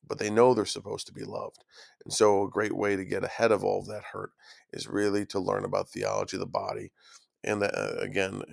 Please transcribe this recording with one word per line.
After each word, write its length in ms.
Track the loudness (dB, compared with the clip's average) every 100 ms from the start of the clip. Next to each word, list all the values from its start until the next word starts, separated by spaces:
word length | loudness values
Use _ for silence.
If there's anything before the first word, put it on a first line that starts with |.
| -8
But 120 | -4
they 100 | 0
know 240 | 6 6
they're 120 | 6 0
supposed 420 | -4 -8 -10 -10
to 60 |
be 100 | -12
loved. 400 | -10 -8 -10 -12 _ -20 -20 _
And 100 | -6
so 300 | 4 6 6
a 60 | 2
great 260 | 0 -2 0
way 200 | 0 0
to 80 |
get 200 | -2 -4
ahead 280 | -4 2 4
of 120 | 4
all 200 | 2 0 -4
that 180 | -12 -10
hurt 220 | -12 -12 _ -20 -20 _
is 160 | -12 -6
really 380 | 0 2 2 0
to 120 | -2
learn 260 | 0 0 0
about 240 | -4 -4
theology 480 | -4 -2 -2 -4 -6
of 40 |
the 40 | -4
body, 460 | -4 -4 -8 -12 _ _ -20 _ _
and 160 | -4 0
that, 120 | 0 0
uh, 220 | -4 -4
again, 440 | -4 -2 -2 -4 -10